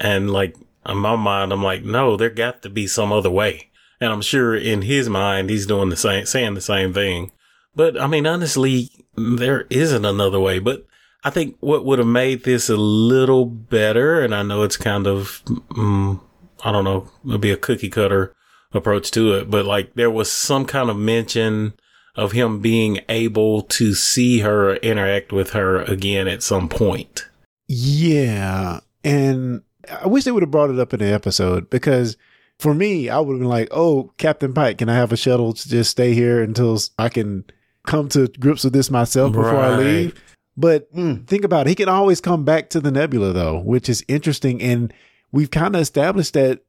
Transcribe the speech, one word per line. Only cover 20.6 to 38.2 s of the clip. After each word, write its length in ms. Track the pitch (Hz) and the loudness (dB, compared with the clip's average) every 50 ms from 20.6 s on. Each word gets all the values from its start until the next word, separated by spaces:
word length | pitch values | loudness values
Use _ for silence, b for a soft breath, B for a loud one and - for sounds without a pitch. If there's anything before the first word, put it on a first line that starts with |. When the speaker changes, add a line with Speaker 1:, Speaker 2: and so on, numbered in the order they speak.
| 135 | -2
Speaker 1:
kind 260 | - - 139 127 117 | -2 -2 -2 -2 -2
of 60 | 107 | -2
mention 760 | 101 104 110 113 117 113 - - 117 110 110 107 107 107 107 107 b b b b b b b b - | -2 0 0 0 0 -2 -2 -2 -2 0 0 0 -2 -4 -6 -8 b b b b b b b b -4
of 140 | 107 98 104 | -4 -2 0
him 260 | 123 123 110 110 104 | 0 0 0 -2 -2
being 380 | 101 113 113 117 110 107 101 - - - | 0 2 2 2 2 0 0 -2 -4 -4
able 540 | 113 113 117 113 104 110 107 107 110 107 - | -2 -2 0 0 0 2 2 2 2 0 -2
to 320 | - - - 117 107 98 | -4 -2 0 2 2 2
see 460 | - - - - 127 123 123 123 113 | 0 0 0 0 2 2 4 4 4
her, 340 | 104 107 107 104 101 98 95 | 2 2 2 2 2 2 0
interact 560 | - - 113 110 104 98 98 101 101 - - 104 | 0 -2 -2 0 0 0 0 0 -2 -2 -2 -2
with 180 | 98 95 - - | -2 -2 0 -2
her 280 | 107 98 95 95 92 - | -2 0 2 0 0 0
again 440 | - 98 95 95 98 101 98 95 92 | -2 -4 -4 -2 -2 -2 -2 -2 -2
at 140 | 90 - - | -4 -4 -4
some 260 | - 104 95 90 82 | -2 -2 -2 -2 -2
point. 580 | - - 117 98 90 - - - _ - - - _ _ _ _ _ _ _ - | -2 0 0 0 0 -2 -8 -10 _ -14 -14 -14 _ _ _ _ _ _ _ -8
Speaker 2:
Yeah. 1120 | 131 120 123 135 143 151 165 165 156 147 135 120 107 101 98 95 95 95 95 87 85 - - _ _ _ - | -6 -2 0 0 2 2 2 4 4 2 2 0 0 -2 -2 -2 -2 -2 -4 -4 -6 -8 -12 _ _ _ -2
And 580 | 147 143 143 135 135 135 131 131 127 120 - - _ _ _ - - - - - | 0 2 2 2 2 0 0 -2 -4 -6 -8 -10 _ _ _ -20 -16 -14 -6 -2
I 40 | 185 | 0
wish 160 | 226 277 262 | 0 2 2
they 80 | 254 247 | 0 0
would 100 | 208 175 | 0 0
have 80 | 143 | 2
brought 200 | 143 151 147 139 | 2 2 2 2
it 80 | 131 127 | 2 -2
up 120 | 123 - - | -2 -2 -2
in 80 | 104 | -2
the 60 | 104 101 104 | 0 0 0
episode, 580 | 104 - 104 - - 95 92 90 90 87 - | 0 -2 -2 -2 0 0 0 0 -2 -2 -2
because 460 | - 127 - 151 135 127 123 113 104 b b b b b b b b b | -4 -2 0 2 2 2 0 -2 -4 b b b b b b b b b
for 160 | - 151 147 | -2 0 0
me, 340 | 156 196 214 196 165 123 117 | 2 0 0 0 -2 -2 -2
I 120 | 113 147 | -2 -2
would 120 | 156 139 135 | 0 -2 -2
have 60 | 127 | -2
been 80 | 127 123 | -2 0
like, 200 | 120 117 113 - | 0 0 -2 -2
"Oh, 420 | - 151 170 170 147 135 127 - _ - | 0 0 2 2 2 2 0 -4 _ -2
Captain 340 | - 156 151 - 147 131 127 | -2 -2 0 0 -2 -2 0
Pike, 260 | 156 147 120 101 - | 0 0 0 0 0
can 100 | 117 113 | -2 0
I 80 | 117 | 2
have 160 | 123 123 107 120 | 2 2 2 0
a 40 | |
shuttle 360 | - - 131 123 123 120 113 110 | 0 2 2 2 2 2 0 -2
to 160 | - - - | -6 -6 -2
just 220 | - 120 113 - | 0 0 0 0
stay 220 | - - 123 123 117 | 0 2 2 2 4
here 300 | 117 120 120 120 120 113 | 4 4 4 2 2 0
until 320 | 107 110 117 120 117 113 | 0 0 0 2 2 2
s-, 160 | 104 - - - - | 0 -2 -4 -4 -4
I 100 | 113 120 | -4 -2
can 360 | - 120 107 104 101 95 95 b b b b b b b _ | -2 -2 -4 -4 -6 -8 -10 b b b b b b b _
come 220 | - 160 151 147 135 | -2 -2 0 -2 0
to 160 | - 143 | 2 2